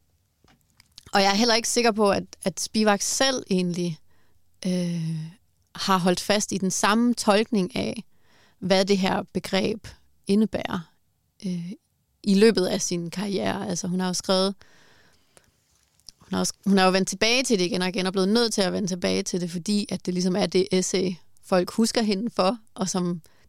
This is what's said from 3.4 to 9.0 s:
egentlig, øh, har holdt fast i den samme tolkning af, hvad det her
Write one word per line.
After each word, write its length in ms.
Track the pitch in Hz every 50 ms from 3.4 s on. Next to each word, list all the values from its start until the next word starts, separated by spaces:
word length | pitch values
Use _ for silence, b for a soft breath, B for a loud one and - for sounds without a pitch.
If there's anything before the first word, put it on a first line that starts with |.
| - -
egentlig, 480 | 196 185 180 180 170 170 175 175 160 - - - _ _ _ _ _ _ _ _ _ _ -
øh, 500 | 185 180 180 175 175 170 170 160 160 160 156 156 160 175 _ _ _ _ _ _ _ _
har 240 | - - - 190 185
holdt 220 | 170 190 180 -
fast 320 | - - 202 208 208 - 214
i 60 | 190
den 120 | 190 185
samme 440 | - - - 202 208 226 240 240 233
tolkning 600 | - - - 202 208 226 - - 208 180 - -
af, 280 | - 202 220 - - - - b b b b b b b b b b
hvad 260 | - 180 196 190 196
det 140 | 190 202
her 240 | 190